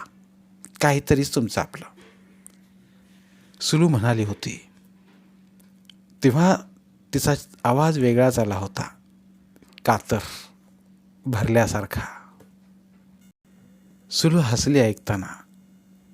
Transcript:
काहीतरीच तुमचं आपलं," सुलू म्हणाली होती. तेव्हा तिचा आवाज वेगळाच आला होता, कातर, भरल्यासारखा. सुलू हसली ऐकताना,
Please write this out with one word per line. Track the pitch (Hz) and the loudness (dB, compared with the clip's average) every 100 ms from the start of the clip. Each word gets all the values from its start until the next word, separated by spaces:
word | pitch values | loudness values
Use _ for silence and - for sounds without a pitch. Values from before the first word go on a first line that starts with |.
| - _ _ _ _ _ - - | -10 _ _ _ _ _ -16 -2
काहीतरीच | 147 139 - 139 139 | 0 0 0 0 0
तुमचं | - 110 - | -2 -4 -4
आपलं," | - - - - - - - _ - _ _ _ _ _ _ _ _ _ _ - | -6 -10 -20 -20 -20 -20 -20 _ -20 _ _ _ _ _ _ _ _ _ _ -10
सुलू | - 156 170 | -2 2 4
म्हणाली | 123 117 113 | 2 0 0
होती. | 107 - - - - _ _ _ _ _ _ _ _ _ - _ _ - _ - | -2 -6 -10 -12 -18 _ _ _ _ _ _ _ _ _ -20 _ _ -20 _ 0
तेव्हा | 135 143 180 - - - _ _ - | 2 4 4 2 -4 -20 _ _ -8
तिचा | 139 147 143 - - | -4 0 -2 -4 -6
आवाज | 117 131 160 156 | -2 2 2 2
वेगळाच | 123 120 127 123 | 2 4 2 2
आला | 107 | -2
होता, | 95 98 - 135 - _ _ _ _ _ _ _ - | -4 -8 -8 -10 -12 _ _ _ _ _ _ _ -8
कातर, | - 107 - 110 - - - _ _ _ _ _ _ _ 135 | -2 -2 0 -6 -6 -16 -20 _ _ _ _ _ _ _ -6
भरल्यासारखा. | 110 113 117 113 107 98 - - - - - - _ _ _ _ _ _ _ _ _ _ _ _ _ - _ - | -2 0 2 2 -2 -6 -10 -10 -16 -20 -20 -20 _ _ _ _ _ _ _ _ _ _ _ _ _ -20 _ -10
सुलू | - 165 170 | 0 2 2
हसली | 123 117 139 143 | 2 0 2 4
ऐकताना, | 113 101 - 101 92 - - _ _ _ _ _ _ | 2 0 -4 -6 -6 -16 -20 _ _ _ _ _ _